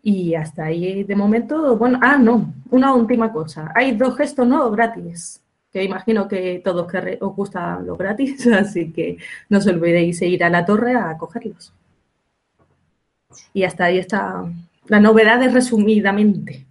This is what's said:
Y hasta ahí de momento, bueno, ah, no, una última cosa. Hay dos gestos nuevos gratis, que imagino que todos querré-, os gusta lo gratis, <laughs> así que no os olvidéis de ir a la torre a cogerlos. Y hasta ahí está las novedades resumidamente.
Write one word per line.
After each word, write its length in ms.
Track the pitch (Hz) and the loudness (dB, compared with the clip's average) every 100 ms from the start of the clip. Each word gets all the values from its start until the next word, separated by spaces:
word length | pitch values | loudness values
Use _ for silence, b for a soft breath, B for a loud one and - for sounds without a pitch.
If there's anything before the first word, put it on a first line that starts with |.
| 214 | 0
Y 260 | 196 170 165 | -2 0 -4
hasta 280 | 156 - | -6 -8
ahí 400 | 156 170 185 196 | -6 -4 -4 -6
de 120 | 202 202 | -4 0
momento, 580 | 202 226 233 302 302 214 | 2 0 -2 -2 0 2
bueno, 240 | 247 254 | 2 2
ah, 160 | 247 285 | 2 4
no, 360 | 226 233 156 - - | 4 4 -2 -10 0
una 240 | 254 269 | 2 4
última 360 | 254 220 233 226 | 2 2 0 0
cosa. 400 | 220 160 - 156 226 | -4 -8 -12 -4 -2
Hay 160 | 269 | 0
dos 240 | 208 247 247 | 0 -2 0
gestos 320 | 285 - 247 | -4 0 2
nuevos 260 | 302 254 | 2 0
gratis, 680 | 208 226 180 170 170 - - _ _ _ | 0 -2 -4 -14 -14 -16 -20 _ _ _
que 140 | 190 | -6
imagino 460 | 190 190 - 214 202 | -6 -4 -2 -2 -2
que 320 | 196 185 180 | -4 -4 -4
todos 260 | 190 175 170 | -4 -4 -4
querré-, 280 | 185 180 - | -6 -6 -8
os 160 | 196 - | -8 -6
gusta 420 | 202 185 170 180 | -8 -6 -8 -8
lo 180 | 180 175 | -8 -6
gratis, 500 | 190 214 277 277 240 | -6 -2 -4 0 2
<laughs> 60 | |
así 400 | 202 196 175 160 | 4 2 -4 -6
que 240 | 170 165 175 B B _ | -6 -6 -8 B B _
no 80 | 202 | 2
os 100 | 196 | 2
olvidéis 540 | 175 170 175 170 175 | 2 2 2 2 0
de 60 | 180 | -2
ir 180 | 175 170 | 0 2
a 40 | |
la 160 | 175 170 | 2 2
torre 300 | 214 240 254 | 0 2 0
a 220 | 170 156 | -2 -8
cogerlos. 560 | 160 233 196 - - _ _ _ _ _ _ _ _ _ _ _ _ _ _ _ _ - B | -10 -10 -12 -14 -20 _ _ _ _ _ _ _ _ _ _ _ _ _ _ _ _ -20 B
Y 100 | 196 185 | -4 -4
hasta 200 | - 180 | 0 0
ahí 120 | 185 | 0
está 480 | 185 202 196 185 180 170 - _ - | -2 -4 -4 -8 -10 -12 -18 _ 2
las 160 | 208 | 6
novedades 500 | 214 220 214 240 254 | 6 6 6 4 4
resumidamente. 1120 | 247 247 226 208 214 196 202 214 175 165 - - | 2 2 2 4 2 2 2 2 2 -6 -14 -20